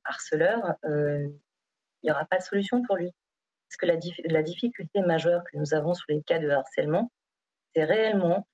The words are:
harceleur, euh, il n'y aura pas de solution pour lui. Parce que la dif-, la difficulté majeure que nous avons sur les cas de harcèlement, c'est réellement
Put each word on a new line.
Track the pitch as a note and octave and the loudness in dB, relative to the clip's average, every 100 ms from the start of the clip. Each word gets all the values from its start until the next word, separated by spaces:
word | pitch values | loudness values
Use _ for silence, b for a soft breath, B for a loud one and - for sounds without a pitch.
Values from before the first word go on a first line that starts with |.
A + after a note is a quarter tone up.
harceleur, | - - - D#3 F3 A3+ F#3+ - D#3 | -6 -10 -4 2 2 2 -2 -4 -2
euh, | D3 D3 D3 C#3+ C#3+ _ _ _ _ _ _ | 0 0 0 -4 -10 _ _ _ _ _ _
il | D#3 | -2
n'y | |
aura | C#3+ - | 0 0
pas | F#3 | -2
de | |
solution | - G3+ G3 B3 | 0 -2 0 0
pour | B3 F#3 | 0 0
lui. | F3 - _ _ _ _ _ | -2 -8 _ _ _ _ _
Parce | - | -2
que | F3 | 0
la | E3 | 0
dif-, | E3 - D#3+ | -2 -8 0
la | D#3+ | 0
difficulté | D#3 F3 A#3+ - D#3+ G3+ | 0 -4 -4 -4 -4 0
majeure | F3+ D#3+ E3 F3 F3 | 2 2 2 0 -2
que | D3 | -6
nous | D3 | 0
avons | D#3 D#3 | 0 0
sur | F3 - | -2 -2
les | D3+ | -4
cas | - E3 | 0 0
de | D3 | 2
harcèlement, | C#3 - - D3+ F3 A#3+ - _ _ _ _ _ D#3+ | 0 0 -2 0 0 -2 -6 _ _ _ _ _ 0
c'est | |
réellement | D#3 G#3+ A3 G3+ E3+ F#3+ - | 2 4 4 2 2 0 -2